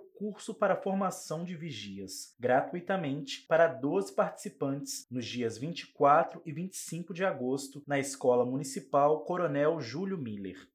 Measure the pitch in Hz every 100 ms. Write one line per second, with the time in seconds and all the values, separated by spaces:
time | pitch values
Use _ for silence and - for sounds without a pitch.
0 | - - 208 196 - 208 196 185 196 190
1 | 190 - - 160 175 170 165 110 104 98
2 | 95 - - - 123 131 143 180 - 190
3 | 147 147 143 - - 160 165 120 139 190
4 | 196 - 185 - 202 - 139 139 139 -
5 | - 123 113 120 113 104 151 175 - -
6 | 143 156 170 - 165 143 190 - - 165
7 | 175 170 190 123 123 135 139 143 143 139
8 | 135 - 127 123 123 135 - - - 143
9 | 143 151 - 175 165 143 147 165 117 139
10 | 196 185 120 104 95 90 -